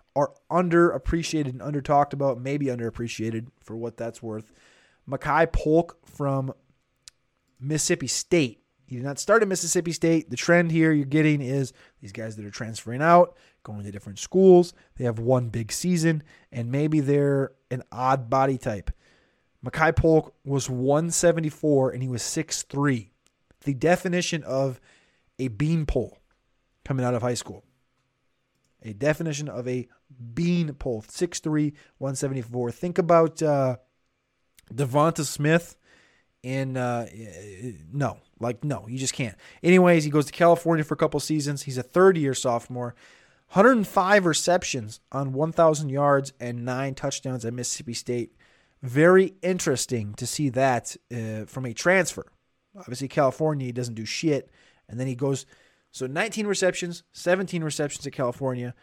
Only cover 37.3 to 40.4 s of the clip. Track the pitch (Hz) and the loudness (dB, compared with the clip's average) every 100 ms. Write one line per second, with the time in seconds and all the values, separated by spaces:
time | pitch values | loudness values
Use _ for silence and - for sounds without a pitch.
37.3 | 82 104 92 123 90 78 131 131 - _ | -18 -18 -14 -14 -14 -10 -4 -4 -4 _
38.3 | - 117 117 147 120 107 131 131 - 123 | -8 -6 -6 -6 -6 -8 -8 -6 -4 -6
39.3 | - - - 165 185 180 170 151 151 139 | -8 -20 -4 4 6 8 6 4 2 0
40.3 | - | 4